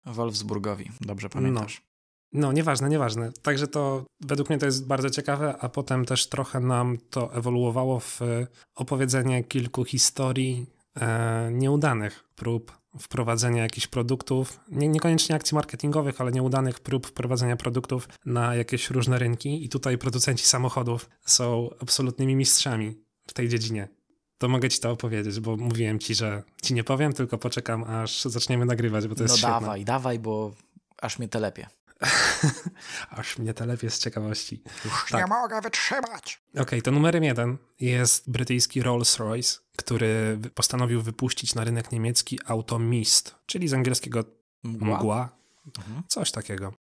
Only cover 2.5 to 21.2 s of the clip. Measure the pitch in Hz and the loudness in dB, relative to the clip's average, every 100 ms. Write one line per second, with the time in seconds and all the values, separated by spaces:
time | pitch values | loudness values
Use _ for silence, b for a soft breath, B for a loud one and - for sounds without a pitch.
2.5 | 143 160 127 139 151 120 110 117 - - | 2 2 2 2 2 2 -2 -6 -4 -2
3.5 | 139 147 147 139 135 135 _ 139 143 143 | 0 0 -2 -2 -2 -8 _ -4 -2 0
4.5 | 147 143 131 135 135 135 135 147 143 151 | 2 2 0 0 0 0 -2 -2 0 -2
5.5 | - 127 - 135 127 120 127 - - - | -2 -4 -4 0 0 2 0 0 -2 -2
6.5 | 131 123 123 123 120 _ 135 117 123 120 | -2 2 2 2 -2 _ -4 -4 -2 0
7.5 | 120 123 120 131 127 - - 120 117 123 | 2 2 2 0 0 -4 -4 -2 -2 -4
8.5 | b b - 127 135 135 131 127 127 117 | b b -8 -2 0 2 2 2 0 0
9.5 | 131 120 - 127 127 - - 127 131 131 | -2 -2 -4 -2 2 2 2 0 0 0
10.5 | 123 120 _ _ - 113 113 117 113 117 | -2 -8 _ _ -2 0 2 2 0 0
11.5 | 120 135 147 147 117 104 - _ - 117 | 2 4 4 4 2 -2 -6 _ -8 -2
12.5 | 117 - - _ 139 - 123 117 117 120 | -2 -4 -20 _ -16 -6 -2 0 2 2
13.5 | 120 113 - - 127 120 131 - 131 131 | 2 0 -2 -4 -2 0 -2 0 0 0
14.5 | - - 143 147 156 170 160 - 156 - | -8 -8 0 2 4 4 4 4 2 2
15.5 | 151 - 123 147 151 143 - 127 127 131 | 0 0 -2 0 2 0 0 0 2 2
16.5 | 131 131 - - 131 - - 123 127 123 | 2 0 -2 -2 -2 -2 -6 -2 0 0
17.5 | 120 127 123 - 127 - B - 120 120 | 0 -2 -2 -2 -6 -6 B -2 0 2
18.5 | 120 113 123 - 131 120 123 123 117 143 | 0 0 -2 0 2 4 4 2 0 -2
19.5 | 151 139 135 131 123 135 123 127 120 - | -4 -2 -2 0 0 0 2 2 4 4
20.5 | 131 127 - 120 117 - _ | 4 2 0 -2 -2 -6 _